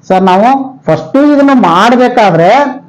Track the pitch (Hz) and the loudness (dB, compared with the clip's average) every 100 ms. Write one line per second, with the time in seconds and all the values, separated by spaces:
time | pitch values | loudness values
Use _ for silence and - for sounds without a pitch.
0 | - 185 190 185 233 269 269 - - 160 | -4 -2 0 2 0 -2 -6 -10 -4 -4
1 | - 269 294 285 277 262 185 170 226 247 | -2 0 0 2 2 2 0 0 0 0
2 | 247 254 202 165 170 247 277 - | 0 0 0 2 2 0 -2 -8